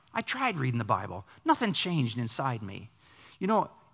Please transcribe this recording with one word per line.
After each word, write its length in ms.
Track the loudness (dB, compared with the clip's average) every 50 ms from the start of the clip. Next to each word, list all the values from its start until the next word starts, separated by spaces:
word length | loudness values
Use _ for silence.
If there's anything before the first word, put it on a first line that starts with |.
| _ -8
I 100 | -6 -6
tried 360 | -4 -4 -4 -2 -2 -2 0 0
reading 200 | 0 0 0 0
the 60 | 2
Bible. 420 | 2 2 0 0 -6 -8 -10 -12 -14 -18 -6 2
Nothing 280 | 2 2 4 4 0
changed 440 | 0 0 0 0 2 2 2 2 0
inside 460 | -2 -2 0 0 0 0 0 -2 -2
me. 280 | -6 -8 -10 -10 -14 -16 _ _ -20 -20 -20 -20 -20 -20 -10 -4
You 100 | 0 2
know, 220 | 4 2 2 0 -6 -20 -20 _